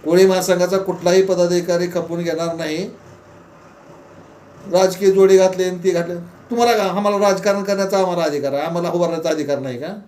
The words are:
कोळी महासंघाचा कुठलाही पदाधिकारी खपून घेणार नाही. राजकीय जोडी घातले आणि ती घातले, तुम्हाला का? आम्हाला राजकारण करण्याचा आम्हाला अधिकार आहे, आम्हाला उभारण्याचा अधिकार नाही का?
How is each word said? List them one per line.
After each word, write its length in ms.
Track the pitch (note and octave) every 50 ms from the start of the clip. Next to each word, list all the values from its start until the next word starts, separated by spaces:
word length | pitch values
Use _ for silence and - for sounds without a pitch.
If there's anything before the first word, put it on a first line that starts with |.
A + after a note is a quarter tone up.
| -
कोळी 200 | D3+ E3+ F3+ F#3+
महासंघाचा 520 | F#3+ F#3 F#3 F3 - F3+ F3 F3+ F3 F#3+
कुठलाही 460 | F#3+ F#3+ F#3 F3 E3+ E3+ F3 F3+ F#3+ F#3+
पदाधिकारी 640 | F#3+ F#3 F3 F3 E3+ F3+ F3 E3+ F3 F3 F3 F3+
खपून 320 | F3 - F3 D#3+ D#3+ E3+ E3+
घेणार 340 | E3+ E3+ D#3+ D#3+ E3+ E3 E3
नाही. 320 | E3 E3 D3+ D#3 E3 G3 A3+ - - - - - - - - - - - - - - - - - - - - - - - - - - - - - - - - - - - G3
राजकीय 400 | E3+ F3+ F#3+ F3+ F3+ - G3+ F#3+
जोडी 260 | F#3+ G3 F#3+ F#3+ F#3+
घातले 260 | F#3 F#3 F#3 F#3 F3+ F#3
आणि 200 | F#3 F3+ F3 E3+
ती 80 | F#3+
घातले, 240 | F3 E3+ E3+ E3+ F3 E3+
तुम्हाला 580 | F3 - - - - - A#3+ A#3 A#3 A#3+ A#3
का? 60 | G#3+ G3
आम्हाला 460 | F#3+ F3 G3 G#3 G#3 G#3 G3+ G3+ G3+
राजकारण 340 | F#3+ F3+ F3 G#3 G3+ G3+ G3
करण्याचा 360 | G3 G3+ F#3+ G3 F3 F3+ F#3+
आम्हाला 240 | F#3+ F3+ F3 F3 E3
अधिकार 300 | D3+ D3 D3 C#3+ C#3 C3+
आहे, 80 | C#3
आम्हाला 300 | D3+ E3 E3+ F3 F3 E3+
उभारण्याचा 380 | E3+ F3 F3 D#3 E3 D#3+ D#3+ E3
अधिकार 300 | D#3 D#3 D3 C3 C#3+ C3
नाही 200 | C3 C3+ B2 A#2+
का? 80 | C#3+ E3+ G3+ G#3+ G3